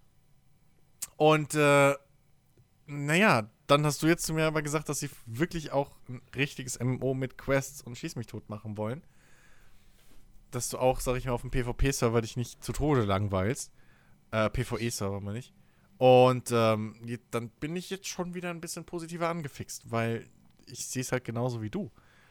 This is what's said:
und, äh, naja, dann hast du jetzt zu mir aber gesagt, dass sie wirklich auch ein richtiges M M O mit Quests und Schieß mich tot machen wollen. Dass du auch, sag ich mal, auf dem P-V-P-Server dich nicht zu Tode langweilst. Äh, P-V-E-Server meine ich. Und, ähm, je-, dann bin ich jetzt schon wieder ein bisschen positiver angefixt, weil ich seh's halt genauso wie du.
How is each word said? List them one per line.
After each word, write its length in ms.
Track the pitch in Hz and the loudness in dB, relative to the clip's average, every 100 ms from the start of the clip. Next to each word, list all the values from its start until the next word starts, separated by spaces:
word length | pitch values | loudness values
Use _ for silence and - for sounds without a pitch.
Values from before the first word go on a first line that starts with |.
| _ _ _ _ _ _ _ _ _ _ - - | _ _ _ _ _ _ _ _ _ _ -16 2
und, 380 | 151 156 147 | 6 6 2
äh, 400 | 151 147 143 139 139 - _ _ _ _ _ _ _ - | 4 6 8 6 4 -6 _ _ _ _ _ _ _ -12
naja, 640 | 143 143 165 214 127 107 _ - | -6 0 4 6 4 0 _ 2
dann 180 | 143 151 | 4 4
hast 160 | 135 | 2
du 60 | 156 | 2
jetzt 180 | 170 - | 2 0
zu 80 | |
mir 100 | 160 160 | 0 0
aber 140 | 156 | 0
gesagt, 260 | 151 151 147 | -2 -4 -2
dass 100 | 143 | -6
sie 100 | 147 - 117 | -6 -10 -12
wirklich 440 | 113 170 165 147 | -4 -4 -4 -4
auch 220 | 139 143 - - | -2 -4 -8 -16
ein 120 | 123 - | -16 -12
richtiges 400 | 123 139 - 127 - | -4 -4 -4 -10 -4
M 180 | 127 | -2
M 80 | 127 | 0
O 120 | 131 | -2
mit 240 | 131 131 - | -2 -6 -8
Quests 420 | - 139 135 - | 0 0 0 -10
und 160 | 120 123 | -16 -12
Schieß 200 | 160 123 | -10 -10
mich 100 | 113 | -10
tot 220 | 107 - | -12 -12
machen 280 | 104 110 104 | -12 -10 -6
wollen. 280 | 107 151 - - _ - - - - - - _ - - - - - | -6 -6 -12 -20 _ -20 -20 -20 -20 -20 -20 _ -20 -20 -20 -20 -10
Dass 180 | 123 - | -8 -6
du 100 | 120 | 0
auch, 200 | 127 127 | 2 2
sag 140 | 131 127 | -2 -2
ich 100 | 123 | -2
mal, 60 | |
auf 100 | 120 | -4
dem 80 | 127 | -2
P-V-P-Server 680 | 127 120 - 135 135 120 117 | -2 -2 0 0 2 2 2
dich 140 | 110 123 | 0 -6
nicht 280 | 120 - | -8 -8
zu 80 | - | -8
Tode 300 | 120 143 135 | -2 2 2
langweilst. 680 | 101 95 101 95 98 143 - - - _ _ - _ | 2 0 0 0 0 -4 -8 -16 -20 _ _ -20 _
Äh, 180 | 110 107 | -2 0
P-V-E-Server 680 | - 120 120 117 - 98 101 | 0 -4 -4 -4 -4 -6 -6
meine 180 | 101 110 | -8 -10
ich. 160 | - _ _ _ _ _ | -12 _ _ _ _ _
Und, 520 | 127 127 127 123 - | 8 10 8 4 2
ähm, 440 | 117 113 110 110 117 | 4 4 2 -2 -10
je-, 160 | 117 120 - | -12 -12 -6
dann 200 | 117 117 | -6 -6
bin 260 | - 151 180 | -8 -8 -8
ich 120 | 175 | -8
jetzt 200 | 190 - | -10 -10
schon 260 | - 175 | -8 -8
wieder 160 | 180 175 | -8 -8
ein 100 | 170 | -10
bisschen 240 | 170 175 | -10 -12
positiver 440 | 160 175 165 170 165 | -10 -10 -10 -4 -4
angefixt, 640 | 170 156 - - - - | -2 -8 -10 -14 -14 -6
weil 360 | 113 113 117 - _ _ _ - | -2 -2 -4 -8 _ _ _ -20
ich 200 | 123 - | -14 -8
seh's 260 | 127 127 | -6 -4
halt 100 | 127 | -4
genauso 380 | - 113 127 117 | -4 -4 -4 -4
wie 80 | 107 | -6
du. 220 | - 185 - _ _ _ | -8 -10 -14 _ _ _